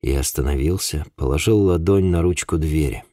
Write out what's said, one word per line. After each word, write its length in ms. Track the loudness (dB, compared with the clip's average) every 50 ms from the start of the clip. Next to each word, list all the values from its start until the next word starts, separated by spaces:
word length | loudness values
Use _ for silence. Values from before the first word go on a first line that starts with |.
Я 200 | -2 0 -2 0
остановился, 840 | -2 -2 -2 -2 -2 0 0 0 0 -2 -2 -2 -4 -6 -6 -6 -8 -8 _
положил 460 | -6 -4 -2 -2 0 2 2 2 4
ладонь 460 | 4 2 2 2 2 2 2 4 4
на 160 | 2 2 2 2
ручку 340 | 0 0 -2 -4 -4 -2
двери. 480 | -2 -2 0 0 0 0 0 -4 -8 -14 _